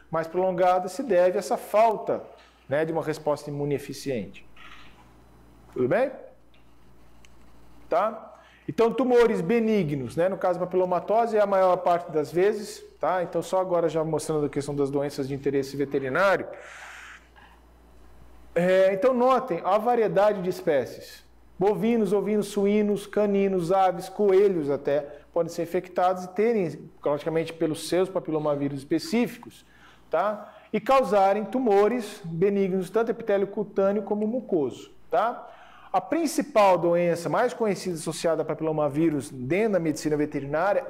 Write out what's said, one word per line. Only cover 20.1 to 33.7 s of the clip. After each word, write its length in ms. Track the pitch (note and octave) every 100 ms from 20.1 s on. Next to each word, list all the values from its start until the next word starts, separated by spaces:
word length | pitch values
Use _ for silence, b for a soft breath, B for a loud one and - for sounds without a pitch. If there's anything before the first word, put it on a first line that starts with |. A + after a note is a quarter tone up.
| E3+ G#3 G3+
de 80 | F3+
espécies. 720 | F3+ - C#3+ A#2 - - - - - - -
Bovinos, 540 | F#3+ G3 G#3+ A#3 G3+
ovinos, 360 | G3+ G3 G#3 G3+
suínos, 580 | - G3 G#3 G#3 G3+ -
caninos, 640 | - G#3 G3 G3 F#3+ E3
aves, 380 | F#3+ F#3+ F3 E3+
coelhos 600 | - G#3 F#3 G#3 F3+ C#3+
até, 320 | C#3 C#3+ C#3+ C#3+ B B
podem 180 | - E3+
ser 120 | E3
infectados 600 | E3 F3+ F3+ - F3+ F#3
e 40 | F#3
terem, 640 | - A3 A3+ E3+ C3+ - -
logicamente, 480 | D3+ D3 D#3+ D#3+ D#3+
pelos 360 | - D#3+ D3 -
seus 200 | E3+ F#3
papilomavírus 720 | F#3 D#3+ D#3 D3+ C#3+ C#3+ C#3
específicos, 840 | - D#3+ - A3+ - - - - _ b b b b
tá? 420 | D#3 G3 G#3 B B B
E 80 | A3
causarem 640 | G#3+ C4+ A3 G3+ F#3+ G3+
tumores 760 | G#3+ B3+ B3+ G3+ G#3 B3 A3 -
benignos, 680 | E3 E3 G3 G3+ G3 F#3+ F3
tanto 200 | A3+ A#3
epitélio 360 | A#3 A#3 G3+ G3
cutâneo 560 | G3+ G#3